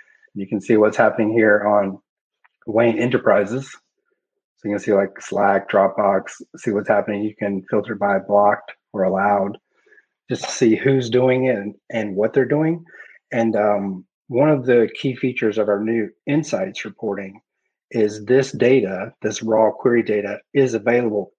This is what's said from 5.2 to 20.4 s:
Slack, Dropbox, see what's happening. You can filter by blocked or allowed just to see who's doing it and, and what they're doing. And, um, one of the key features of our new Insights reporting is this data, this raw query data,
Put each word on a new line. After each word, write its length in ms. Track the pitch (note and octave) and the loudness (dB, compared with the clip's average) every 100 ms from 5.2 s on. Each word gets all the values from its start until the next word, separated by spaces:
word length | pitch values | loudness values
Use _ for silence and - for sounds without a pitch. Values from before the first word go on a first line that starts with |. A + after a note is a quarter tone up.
Slack, 500 | - G2 G2+ G2 - | -6 0 2 2 2
Dropbox, 720 | G2+ G2 - G2+ F#2+ - - - - | 2 2 2 0 0 -4 -14 -20 -10
see 120 | - | -4
what's 180 | G#2 G2+ | -2 0
happening. 340 | G#2 G#2 G2+ | 0 0 -4
You 120 | G#2+ | -6
can 300 | - G2+ G2 F#2 | -6 -6 -6 -4
filter 240 | G#2+ G2+ | -4 -4
by 240 | G2+ G2+ G2 | -4 -2 -2
blocked 540 | F#2+ G2+ G#2 G2+ - - _ | 0 2 4 2 -4 -20 _
or 120 | G#2+ | -4
allowed 520 | F#2 F#2+ G2+ G2+ G2 G2+ _ _ _ _ _ _ - | -2 0 0 0 -2 -8 _ _ _ _ _ _ -10
just 160 | A#2+ | -8
to 60 | - | -8
see 260 | - A#2 A2 | 0 2 2
who's 320 | C3+ C3+ A#2 | 2 0 2
doing 380 | B2 B2+ B2+ C3 | 2 2 2 0
it 100 | G#2+ | -2
and, 180 | G2+ - - | -6 -12 -10
and 240 | A#2 G#2 | -6 -4
what 200 | F#2+ A2 | -2 0
they're 100 | C#3 | 0
doing. 400 | A#2+ D3 D#3+ E3+ - - - _ _ | 0 0 0 -2 -8 -20 -20 _ _
And, 240 | A#2+ A2+ G#2+ | -2 0 2
um, 480 | G#2 G#2 G2 F#2 - _ - | 0 0 -4 -8 -14 _ -6
one 220 | B2 D3+ | 0 2
of 160 | D3 B2+ | 2 2
the 220 | A#2+ A2 | 2 2
key 220 | - C#3 B2 | -2 -6 -4
features 420 | B2+ B2 A2 G#2 | -4 -2 -2 0
of 100 | G#2 | 0
our 140 | G2+ | 0
new 280 | A2 A#2 G#2 - - | 0 -2 -4 -8 -4
Insights 580 | D3 D3+ A#2 F#3+ - | -2 -2 -4 -6 -8
reporting 560 | A2 - G#2+ G2+ G2 G2 _ _ _ _ _ | -14 -10 -8 -6 -10 -16 _ _ _ _ _
is 340 | A#2+ G#2 G#2+ G#2 | -2 0 -2 0
this 260 | B2+ C3 | 2 2
data, 600 | C3+ B2 C3 G2 F#2 A#2+ - | 0 4 4 2 -4 -10 -8
this 200 | G#2+ G#2+ | -8 -6
raw 300 | A2 A2 A2 | 0 2 2
query 320 | - B2+ A#2+ | 2 0 2
data, 340 | G#2+ G#2 G2+ G2+ | 2 -2 -4 -8